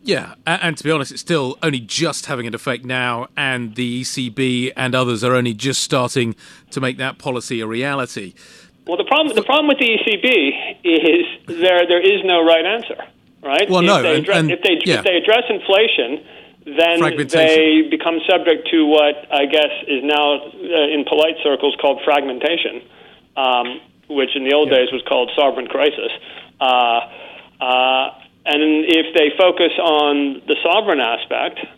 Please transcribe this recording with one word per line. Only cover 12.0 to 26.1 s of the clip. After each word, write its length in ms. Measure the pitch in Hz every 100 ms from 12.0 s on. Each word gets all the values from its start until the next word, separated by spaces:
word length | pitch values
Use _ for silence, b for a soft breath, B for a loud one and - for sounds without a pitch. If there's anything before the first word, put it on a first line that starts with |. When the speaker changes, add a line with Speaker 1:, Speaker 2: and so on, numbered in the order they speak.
Speaker 2:
is 240 | 190 202
no 200 | 185 175
right 200 | 165 165
answer, 400 | 170 226 - - - _ _ _
right? 280 | 139 143 202
Speaker 1:
Well, 120 | 180
Speaker 2:
If 40 | 175
Speaker 1:
no, 160 | 185
Speaker 2:
they 120 | 127 156
Speaker 1:
and, 60 |
Speaker 2:
address, 140 | 156 185
Speaker 1:
and, 120 | 156
Speaker 2:
if 120 | 170
they, 180 | 202 -
Speaker 1:
yeah. 140 | 208 123
Speaker 2:
if 60 |
they 120 | 196 175
address 280 | - 226 233
inflation, 760 | 202 - 196 220 - 120 151 B B B B 156
then 320 | 143 165 170
Speaker 1:
Fragmentation. 480 | 156 151 139 165 160
Speaker 2:
they 420 | 160 156 156 151
become 280 | 156 170 165 160
subject 400 | 180 170 156 -
to 160 | 165 151
what 280 | 151 147 147 -
I 140 | 143 143
guess 240 | 151 143 - -
is 160 | 135
now, 320 | 143 147 147 139 -
uh, 480 | - 185 170 147
in 100 | 151
polite 320 | 135 151 160 160
circles 340 | 147 139 143 139
called 200 | 143 135
fragmentation, 760 | - 147 135 127 147 170 - 117 - B B B B -
um, 440 | 131 123 120 127 _ _ _
which 260 | 143 131
in 100 | 143
the 80 | 131
old 160 | 143 147
Speaker 1:
Yeah. 100 | 135
Speaker 2:
days 140 | 127
was 100 | 131
called 280 | - 131 123 -
sovereign 320 | 139 123 120
crisis. 420 | 135 147 - 117